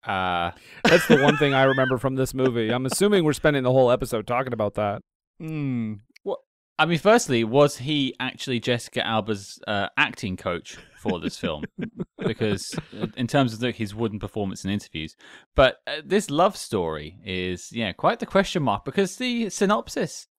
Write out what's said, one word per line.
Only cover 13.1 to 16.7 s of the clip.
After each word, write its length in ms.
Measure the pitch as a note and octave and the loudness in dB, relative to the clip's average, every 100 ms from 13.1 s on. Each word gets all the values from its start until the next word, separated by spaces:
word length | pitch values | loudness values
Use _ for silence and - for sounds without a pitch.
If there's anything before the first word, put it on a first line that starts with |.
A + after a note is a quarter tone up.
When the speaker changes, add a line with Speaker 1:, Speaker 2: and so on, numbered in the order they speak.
| - | -6
Speaker 1:
in 80 | A#2+ | -2
terms 260 | C#3+ C3 | 0 0
of, 120 | A2 | -2
like, 140 | B2 A2 | -6 -4
his 180 | A2 G#2 | -8 -4
wooden 240 | A2+ G#2 | -4 -4
performance 440 | G2+ - G2+ F#2+ | -8 -6 -6 -6
in 60 | F#2+ | -4
interviews. 460 | G2+ - D#2 D#2 _ - - _ - | -4 -4 -10 -10 _ -20 -20 _ 4
But, 220 | C3 - - | 4 2 -10
uh, 140 | D3 D3+ | -10 -2
this 240 | F#3+ G#3 | -2 0
love 260 | C#3+ F#3 G3+ | 2 2 2
story 600 | - | -4